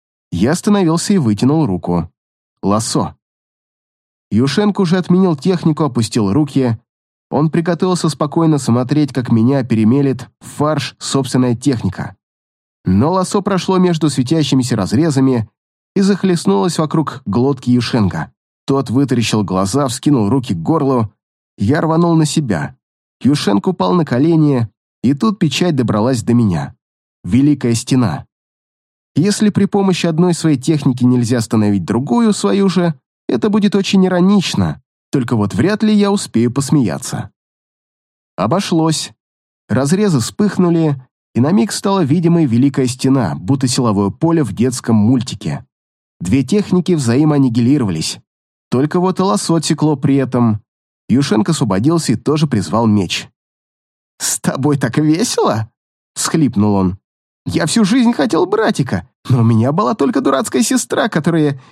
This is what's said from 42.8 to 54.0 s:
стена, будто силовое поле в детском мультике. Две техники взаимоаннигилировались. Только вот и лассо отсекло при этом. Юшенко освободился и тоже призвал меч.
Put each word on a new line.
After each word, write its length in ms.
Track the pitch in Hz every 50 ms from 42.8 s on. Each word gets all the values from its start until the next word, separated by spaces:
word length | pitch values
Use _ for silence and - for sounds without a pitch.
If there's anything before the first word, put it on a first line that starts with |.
| 131
стена, 480 | 123 127 - - 131 135 139 120 80 73
будто 320 | 73 82 95 139 131 - 123
силовое 420 | - - 127 113 101 98 101 98
поле 320 | 95 - - 165 165 165
в 100 | 143 101
детском 440 | 90 85 120 131 123 - - - 113
мультике. 720 | 110 104 117 135 127 - - - - - 80 71 67 - _ _ _ _ _ _ _ _ _ _ _
Две 220 | 85 90 110 139
техники 500 | 135 131 196 208 196 - - 180 - -
взаимоаннигилировались. 1300 | 175 156 131 117 117 135 156 151 147 143 135 131 110 120 117 120 147 147 120 98 85 78 76 - - - _ _ _ _ _ _ _ _ _ _
Только 300 | - 123 143 151 - 180
вот 200 | 180 185 180 -
и 20 |
лассо 320 | 185 196 208 202 - - 165
отсекло 420 | 170 156 - 165 143 151 156 151
при 200 | 143 - 147 135
этом. 460 | 139 131 127 127 123 120 113 107 104 - _ _ _ _ _ _ _ _ -
Юшенко 440 | 107 135 143 - - 220 202 -
освободился 600 | 160 - 135 107 95 92 113 151 170 165 - -
и 40 | 113
тоже 300 | 95 - - 151 151 165
призвал 400 | 147 127 104 87 - - 113 117
меч. 420 | 113 104 104 92 87 - - - - _ _ _ _ _ _ _ _ _ _ _ _ _ _